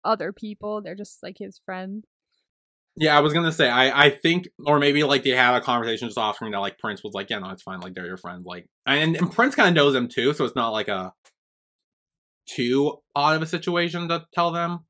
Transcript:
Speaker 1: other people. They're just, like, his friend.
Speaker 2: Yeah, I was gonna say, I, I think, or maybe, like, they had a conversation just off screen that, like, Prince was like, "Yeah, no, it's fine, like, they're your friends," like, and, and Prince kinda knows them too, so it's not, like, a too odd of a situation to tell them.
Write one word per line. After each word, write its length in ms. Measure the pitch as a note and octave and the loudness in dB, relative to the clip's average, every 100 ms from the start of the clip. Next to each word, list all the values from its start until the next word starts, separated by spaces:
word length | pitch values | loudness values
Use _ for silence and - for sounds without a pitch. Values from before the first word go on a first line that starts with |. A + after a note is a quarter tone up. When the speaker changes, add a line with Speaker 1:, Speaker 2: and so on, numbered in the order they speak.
Speaker 1:
other 280 | - A3 E3 | 0 -2 -2
people. 500 | G#3 A3 G#3 G#3 G#3+ | -8 -14 -10 -8 -8
They're 120 | G3 | -10
just, 280 | G3 G#3 - | -12 -14 -14
like, 140 | - F#3+ | -16 -14
his 220 | G3 - | -16 -14
friend. 400 | - F#3 F#3+ G#3 - _ _ _ _ _ _ _ _ - | -12 -10 -8 -10 -14 _ _ _ _ _ _ _ _ -2
Speaker 2:
Yeah, 200 | D#3 D3 | 4 6
I 40 | |
was 120 | D3+ | 4
gonna 200 | D#3 E3 | 2 0
say, 180 | D#3+ C3 | 2 2
I, 360 | A#2+ C3 C3 D3 | 4 4 6 6
I 40 | |
think, 380 | C#3+ E3 F3 F3+ - D3 | 6 0 0 -4 -6 2
or 120 | D3 | 4
maybe, 240 | C#3+ C#3+ | 4 2
like, 180 | D3 C#3 | 2 2
they 60 | C3+ | 2
had 240 | B2+ B2 B2+ | 4 4 4
a 60 | |
conversation 460 | C3 A#2+ A2+ A2+ A#2+ | 2 -2 -2 -4 -6
just 100 | G#2 | -4
off 180 | G#2+ G2+ | -4 -4
screen 160 | A2 | -6
that, 60 | G2+ | -4
like, 200 | G2 - | -6 -6
Prince 240 | A2 G2+ | -8 -8
was 120 | G#2+ | -10
like, 160 | G2 G2 | -10 -6
"Yeah, 80 | G#2+ | -8
no, 100 | F#2 | -8
it's 120 | F#2 | -14
fine, 180 | - F#2+ | -14 -12
like, 140 | F2+ | -12
they're 100 | F#2 F2 | -12 -10
your 120 | F#2 | -12
friends," 260 | F2 F2+ | -12 -14
like, 240 | F2+ F2+ _ _ | -14 -16 _ _
and, 320 | - C#3+ D#3+ D#3+ | -2 0 0 0
and 160 | F3 | -2
Prince 220 | - B3+ | 2 2
kinda 160 | C4+ G3 | 4 4
knows 240 | E3 C#3+ | 6 4
them 140 | C3 A#2 | 2 -2
too, 260 | - B2 | 0 0
so 100 | D3+ | 0
it's 120 | B2 C3 | -2 -2
not, 140 | A2+ | -2
like, 180 | A2 G#2 | -2 -4
a 260 | G2 F#2 _ _ _ _ _ _ _ _ _ _ _ _ _ - | -4 -6 _ _ _ _ _ _ _ _ _ _ _ _ _ -14
too 520 | - A#2+ C3+ D3 D3 _ | -4 0 2 0 -4 _
odd 220 | C#3+ D3 D#3 | -2 2 2
of 60 | |
a 40 | D#3+ | -2
situation 600 | E3+ F3+ F3 E3+ E3+ E3+ | -4 -2 -2 -2 -4 -4
to 180 | E3+ E3 | -6 -4
tell 160 | - E3+ | -2 0
them. 300 | E3+ E3+ E3+ | -2 -4 -6